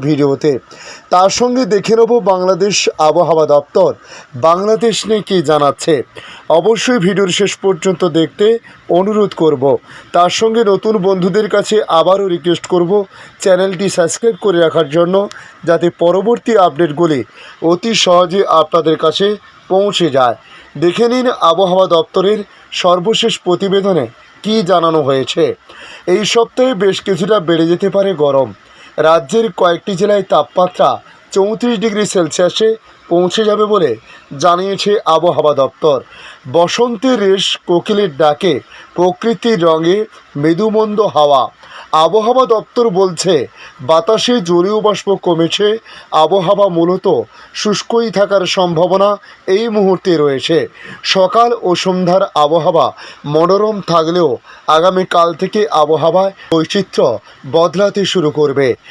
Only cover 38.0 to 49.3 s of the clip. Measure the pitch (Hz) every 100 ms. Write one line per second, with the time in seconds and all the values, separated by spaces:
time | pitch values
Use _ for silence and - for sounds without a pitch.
38 | 196 135 151 147 190 127 - - - -
39 | 180 180 226 202 233 214 170 160 165 202
40 | 214 - - 143 156 170 220 220 214 208
41 | 196 151 147 135 117 _ - - - 156
42 | 165 214 214 254 190 220 160 240 233 180
43 | 190 160 190 156 104 - - - 131 165
44 | 165 220 - 240 170 175 190 214 208 190
45 | 208 190 190 165 165 - 208 220 - -
46 | - 156 156 196 175 202 202 165 170 185
47 | 202 135 107 - - - 214 190 - 233
48 | 226 185 196 196 175 - 180 160 175 190
49 | 202 202 -